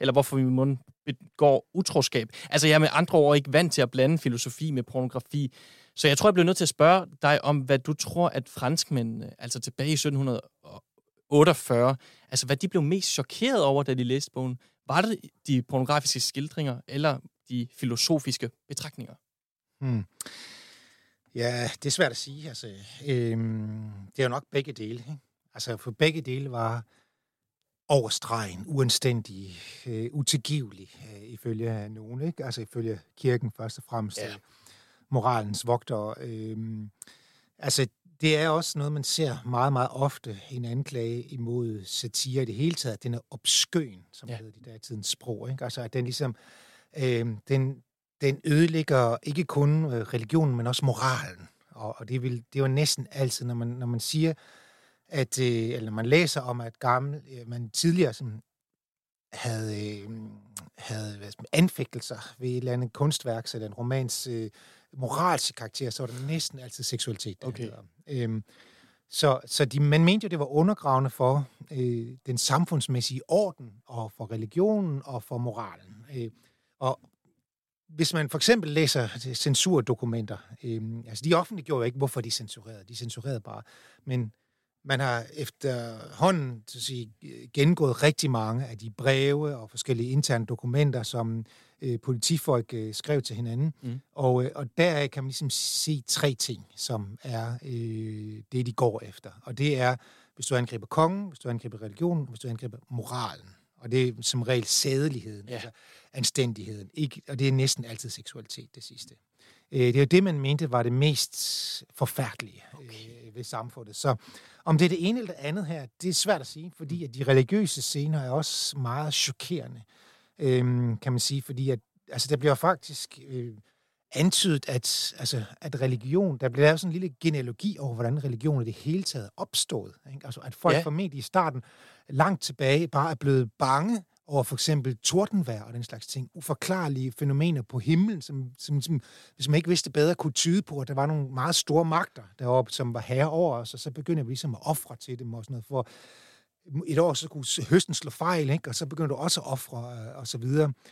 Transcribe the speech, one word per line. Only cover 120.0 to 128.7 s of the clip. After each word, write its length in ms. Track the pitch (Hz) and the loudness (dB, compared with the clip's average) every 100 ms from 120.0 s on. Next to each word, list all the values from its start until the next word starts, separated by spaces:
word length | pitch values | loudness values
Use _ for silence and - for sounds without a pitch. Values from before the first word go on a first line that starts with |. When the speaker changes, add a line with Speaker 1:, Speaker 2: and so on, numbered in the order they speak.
| _ _ _ - | _ _ _ -2
Speaker 2:
øhm, 580 | 143 127 123 123 120 110 | 2 4 4 2 2 0
kan 160 | - | -2
man 80 | 123 | 0
sige, 220 | - 139 | 0 -2
fordi 280 | - 127 135 | -4 -4 -2
at, 80 | 120 - _ - | -2 -4 _ -10
altså, 160 | 131 135 | -6 -2
der 80 | 143 | 2
bliver 180 | 143 | 4
faktisk, 640 | 135 165 185 - 147 - - 139 | 4 4 0 -4 -12 -12 -14 -10
øh, 260 | 131 120 107 - _ _ _ _ | -8 -8 -10 -20 _ _ _ _
antydet, 560 | - 170 - 190 147 - | 2 4 4 4 2 2
at, 460 | 131 - - - - | -2 -2 -2 -4 -4
altså, 260 | 135 131 107 - | -4 -4 -6 -10
at 200 | 156 131 | -8 -2
religion, 580 | 131 123 123 165 196 135 | 0 0 0 0 2 0
der 100 | 131 | -2
bliver 180 | 120 147 | 6 6
lavet 140 | 160 | 6
sådan 80 | 180 165 | 2 -4
en 40 | |
lille 160 | 185 135 | -6 -2
genealogi 560 | 165 147 123 113 208 196 | 0 0 -2 -4 -6 -4
over, 160 | 139 | -4
hvordan 300 | 117 120 147 | -2 -2 0
religion 380 | 139 117 143 143 | -2 -2 0 0
i 20 | |
det 80 | 113 | -2